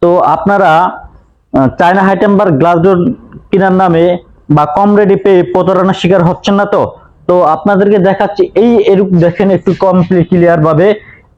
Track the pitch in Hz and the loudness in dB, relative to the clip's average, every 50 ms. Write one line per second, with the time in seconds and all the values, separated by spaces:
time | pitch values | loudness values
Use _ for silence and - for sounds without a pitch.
0 | - 175 175 180 - - 156 165 - 196 202 202 196 170 156 160 180 - - - | -2 0 0 0 0 0 -2 -2 -2 -2 0 0 2 2 2 2 0 -2 -4 -8
1 | - - - - _ _ _ _ _ _ - 170 170 - - - 185 170 185 202 | -16 -20 -20 -20 _ _ _ _ _ _ -4 -2 -2 -2 -2 0 0 0 2 2
2 | 196 190 196 185 202 214 202 190 208 196 160 131 156 170 175 170 165 196 190 175 | 0 0 0 0 0 0 0 0 0 0 0 0 0 0 0 2 2 0 0 0
3 | 175 - - - - - - - - - - 190 190 190 185 185 190 180 165 165 | 0 -2 -4 -6 -12 -20 -20 -20 -10 -4 -2 0 0 0 0 0 0 0 0 0
4 | 170 180 175 175 - - - _ _ - 147 147 147 147 - 196 202 208 208 202 | 0 0 0 -4 -6 -14 -20 _ _ -2 0 0 0 0 0 0 0 2 2 2
5 | 214 190 196 196 - 202 196 180 170 160 180 185 175 170 190 180 185 190 185 - | 2 2 0 0 2 2 2 2 0 0 -2 -2 0 0 0 0 0 -2 -2 -2
6 | - 170 196 185 170 175 180 - - - 202 196 202 202 - 180 123 95 - - | -2 0 0 0 0 0 -2 -4 -4 -2 -2 -2 -2 -2 -2 -2 -2 -4 -6 -12
7 | - - _ _ _ - 180 180 175 151 156 156 - 208 202 190 202 202 208 202 | -20 -20 _ _ _ -2 0 0 2 0 0 -2 -2 -2 0 0 2 2 2 2
8 | 175 190 190 196 208 202 - - - - - - 220 240 233 214 202 440 196 185 | 2 0 0 0 -2 -4 -2 -4 -4 -2 0 0 0 2 2 2 2 2 2 0
9 | 202 185 185 170 170 175 170 - 202 196 190 175 - 196 175 - 190 190 185 185 | 0 0 0 0 0 0 0 0 0 0 0 0 -2 -4 -4 -2 -2 0 0 0
10 | 170 175 185 175 165 - 185 175 170 175 170 165 156 160 156 147 180 208 202 208 | 0 0 0 -2 0 0 0 0 2 2 2 0 0 0 0 0 0 0 0 -2
11 | - - - - _ _ _ | -6 -14 -20 -20 _ _ _